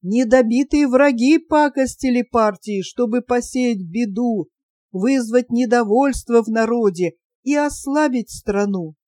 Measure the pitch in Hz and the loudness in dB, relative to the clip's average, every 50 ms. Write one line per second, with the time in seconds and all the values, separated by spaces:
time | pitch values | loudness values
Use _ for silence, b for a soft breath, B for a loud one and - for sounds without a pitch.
0 | - 175 202 240 262 220 240 262 254 226 240 247 285 - - 294 294 269 240 254 | -6 -2 0 0 2 4 4 2 4 2 2 0 0 0 2 0 0 2 2 4
1 | 285 285 269 226 240 262 311 320 330 320 320 302 302 285 285 - - - - _ | 4 4 2 2 2 2 2 2 2 _ 0 2 2 2 0 -2 -2 -2 -4 _
2 | - 262 247 247 240 _ - 240 220 214 202 175 - - 208 196 185 - - - | -4 -2 -2 -2 -2 _ 0 0 0 0 -2 -4 -10 -8 -6 -6 -6 -8 -4 -4
3 | 247 233 214 247 240 _ 247 247 240 - - 262 254 247 233 196 185 165 165 220 | -4 -2 -2 -4 -2 _ -2 -2 -2 -4 -4 -2 -2 -2 -2 -4 -8 -8 -6 -4
4 | 240 214 190 196 247 240 226 202 156 _ _ _ _ _ _ _ _ _ _ 185 | -4 -4 -4 -4 -4 -2 -2 -4 -6 _ _ _ _ _ _ _ _ _ _ -4
5 | 185 247 269 269 240 214 220 247 247 247 233 233 262 233 233 240 233 202 202 240 | -2 0 0 0 -2 0 0 0 0 _ -2 -2 0 2 2 0 2 2 2 2
6 | 277 277 247 - - - 240 233 226 220 220 226 226 226 240 240 226 202 185 165 | 2 2 0 -4 -6 0 2 2 2 2 0 0 0 0 0 2 0 0 0 0
7 | 180 170 160 _ _ _ _ _ _ 254 294 294 294 294 285 - - 277 269 302 | -4 -4 -4 _ _ _ _ _ _ -2 0 0 0 -2 -4 -6 -6 -4 0 0
8 | 302 294 254 247 214 _ - - - - 202 196 202 202 196 185 170 156 156 _ | 0 0 0 -2 -4 _ -12 -14 -6 -4 -2 -2 0 -2 -2 -4 -6 -10 -14 _
9 | _ | _